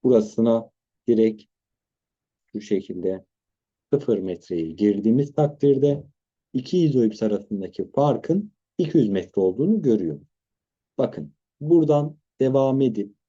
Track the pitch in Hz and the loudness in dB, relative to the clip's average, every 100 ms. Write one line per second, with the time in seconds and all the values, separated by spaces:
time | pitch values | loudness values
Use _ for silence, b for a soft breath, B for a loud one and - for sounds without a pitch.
0 | 127 120 107 - 113 113 113 _ _ _ | 4 2 2 -2 0 0 -4 _ _ _
1 | - 110 113 107 _ _ _ _ _ _ | -2 2 2 0 _ _ _ _ _ _
2 | _ _ _ _ _ 104 - 98 - 90 | _ _ _ _ _ -14 -4 -4 -4 -6
3 | 92 92 _ _ _ _ _ _ _ 139 | -4 -6 _ _ _ _ _ _ _ -2
4 | 131 104 95 85 - 87 80 80 104 101 | 0 -2 -2 -10 -6 -6 -6 0 0 2
5 | 104 123 143 - 147 - 143 135 143 143 | 2 2 0 0 -2 2 2 4 2 0
6 | - _ _ _ _ 131 127 180 160 127 | -8 _ _ _ _ -8 -2 0 2 2
7 | 113 107 110 101 - 101 92 - - - | 0 0 -4 -4 -6 -8 -8 -10 -6 0
8 | 143 127 - 180 208 _ _ - 156 165 | 0 0 -2 -2 -4 _ _ -6 0 2
9 | 110 98 - - 95 95 165 220 143 110 | 2 0 -4 0 0 0 0 0 2 0
10 | 85 73 - _ _ _ _ _ _ - | -2 -8 -14 _ _ _ _ _ _ -6
11 | 123 - 73 _ _ _ 147 170 151 147 | -4 -6 -16 _ _ _ 2 2 4 2
12 | 147 - _ _ 131 135 135 135 135 107 | 0 -10 _ _ 0 2 2 2 0 -2
13 | 104 _ | -8 _